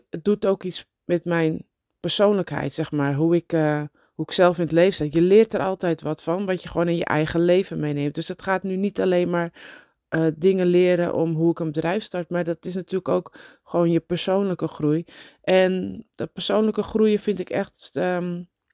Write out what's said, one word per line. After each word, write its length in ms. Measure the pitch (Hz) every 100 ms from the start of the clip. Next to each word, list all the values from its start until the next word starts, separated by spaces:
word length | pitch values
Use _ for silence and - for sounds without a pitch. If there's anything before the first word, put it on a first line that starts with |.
| -
het 140 | 175
doet 220 | 180 208 202
ook 160 | 190
iets 280 | 185 - - _
met 200 | - 175
mijn 420 | 175 170 160 160 - _ _ _
persoonlijkheid, 720 | 175 - 208 208 175 147 147
zeg 180 | - 156
maar. 240 | 151 139
Hoe 220 | 143 160 170
ik, 160 | -
eh, 300 | 165 156 151 147 _ _
hoe 100 | -
ik 80 | 160
zelf 240 | - 180 170
in 60 |
het 100 | 165
leven 200 | 160 185
sta. 140 | 190 151
Je 100 | 147
leert 340 | 175 202 226
er 60 | 196
altijd 420 | 190 190 180 160
wat 200 | 147 151
van, 240 | - 175 202
wat 160 | 185
je 60 | -
gewoon 200 | 170 170
in 80 | 170
je 80 |
eigen 360 | - 151 156 170
leven 400 | 175 180 196 160
meeneemt. 340 | 151 143 147
Dus 140 | 151 165
het 140 | 180
gaat 200 | - 190
nu 140 | 190 185
niet 240 | 202 190
alleen 300 | 185 180 180
maar, 220 | 170 170 - - - _ _ _
eh, 180 | 160 160 156
dingen 300 | 180 190 180
leren 480 | 175 180 180 175
om 200 | - 165
hoe 160 | 160 165
ik 80 | 165
een 140 | 160
bedrijf 300 | 151 160 202
start, 280 | 208 180 170
maar 140 | 175
dat 200 | 170 170
is 100 | 180
natuurlijk 340 | 185 175 190 -
ook 260 | 180 170 - - _
gewoon 280 | - 170 170
je 100 | 165
persoonlijke 680 | - 175 - 190 202 175 160
groei. 360 | - 151 156 175 - - _
En 600 | - 185 185 185 196 190 -
dat 180 | - -
persoonlijke 500 | - - 208 220 214
groeien 360 | 202 220 220 208
vind 200 | 214 185
ik 120 | 180
echt, 400 | - 196 _ -
ehm, 500 | - 180 180 180 175 175 _ _